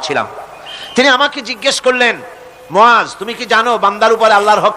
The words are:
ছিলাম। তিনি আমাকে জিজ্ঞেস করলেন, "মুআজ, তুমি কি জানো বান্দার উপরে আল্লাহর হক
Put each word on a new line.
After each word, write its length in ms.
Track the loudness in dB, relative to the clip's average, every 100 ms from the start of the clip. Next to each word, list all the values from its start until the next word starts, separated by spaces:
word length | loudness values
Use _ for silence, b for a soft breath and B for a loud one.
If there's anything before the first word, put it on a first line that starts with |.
ছিলাম। 260 | -2 -4 -6 -10 -18 -20 B B B 0
তিনি 140 | 2
আমাকে 320 | 2 0 -4
জিজ্ঞেস 400 | -12 -6 -4 -2
করলেন, 400 | -2 0 0 -2 -10 -20 -20 -20 -4
"মুআজ, 440 | 2 4 4 0 -6
তুমি 140 | -10
কি 120 | -8 -2
জানো 320 | 0 0 0
বান্দার 360 | 0 2 2
উপরে 200 | 2 4
আল্লাহর 260 | 4 4 2
হক 140 | 2